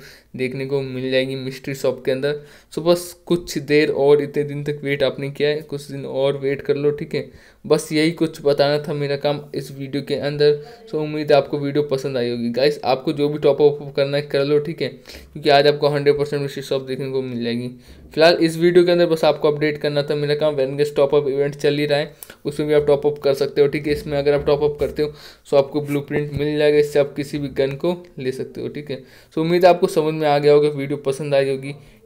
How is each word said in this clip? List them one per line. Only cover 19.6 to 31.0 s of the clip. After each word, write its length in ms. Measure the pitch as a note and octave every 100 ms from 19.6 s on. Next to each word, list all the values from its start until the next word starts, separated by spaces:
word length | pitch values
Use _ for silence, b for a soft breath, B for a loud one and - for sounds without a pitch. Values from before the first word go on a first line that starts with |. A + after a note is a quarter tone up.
| D3+ D3+
करना 260 | D3+ C#3+
था 120 | C#3+ D3+
मेरा 200 | D3 D3
काम। 200 | D3+ C#3
वेनगेस 380 | C3+ C#3+ D3 D3+
टॉप 200 | C#3+ D3
अप 120 | C#3
इवेंट 280 | C3+ C#3+ D3
चल 220 | D3 D3
ही 80 | D3
रहा 140 | C#3+
है, 140 | D3+ B B B D3
उसमें 220 | C#3+ D3+
भी 40 |
आप 120 | D3 D3
टॉप 180 | C#3+ D3
अप 100 | D3
कर 160 | C#3
सकते 280 | C3+ C#3 -
हो, 60 | C#3+
ठीक 200 | D3+ D3+
है। 60 |
इसमें 240 | D3 D3+ C#3+
अगर 160 | C#3+
आप 120 | C#3+ D3
टॉप 180 | D3
अप 140 | D3 D3
करते 240 | C3+ -
हो 100 | D3 B B B -
तो 60 | C#3+
आपको 240 | C#3 D3
ब्लूप्रिंट 500 | C#3+ C#3+ C#3+ D3 D3
मिल 240 | C#3+ D3 D3+
जाएगा, 200 | D3+ D3
इससे 220 | D3 D3
आप 140 | C#3+ -
किसी 220 | C#3+ D3+
भी 100 | C#3+ C#3
गन 140 | C3+ C#3
को 200 | E3+ F3 - -
ले 120 | C3
सकते 300 | C3 B2+ B2
हो, 60 | A#2+
ठीक 200 | C#3+ D3
है। 120 | C3 B B B
So 40 | D#3
उम्मीद 280 | E3 F3 F3
है 40 |
आपको 180 | F3 F3+
समझ 240 | D#3 D#3
में 140 | D#3 D3+
आ 100 | D3
गया 160 | D3
होगा, 160 | D3 D3
वीडियो 280 | C#3+ C#3
पसंद 360 | C#3+